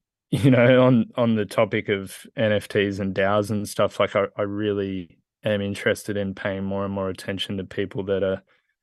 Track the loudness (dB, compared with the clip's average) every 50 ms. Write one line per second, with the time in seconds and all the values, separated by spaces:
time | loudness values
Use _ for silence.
0 | _ _ _ _ _ _ -2 2 4 6 6 6 8 8 8 6 6 6 6 4
1 | 4 2 0 0 0 2 2 0 0 0 0 0 0 2 0 -2 -2 -2 -2 -2
2 | -2 -8 -12 -18 -20 -14 _ -2 0 0 0 0 -2 -2 0 0 0 0 0 -2
3 | -4 -4 -2 0 0 2 2 2 0 0 -2 -4 -4 -6 -2 0 0 0 0 0
4 | -2 0 0 0 -2 -2 -2 -4 -6 -4 -4 -4 -2 -2 -2 -2 -2 -4 -4 -6
5 | -10 -12 _ _ _ _ _ _ -4 -2 -2 0 -2 -4 -6 -2 0 0 0 0
6 | -2 -4 -4 -4 -4 -4 -6 -6 -6 -6 -4 -4 -4 -4 -4 -4 -4 -4 -4 -4
7 | -4 -4 -6 -6 -8 -8 -6 -6 -6 -6 -6 -8 -8 -8 -6 -6 -6 -6 -6 -8
8 | -4 -2 -2 0 0 0 -2 -4 -6 _ _ _ _ _ _ _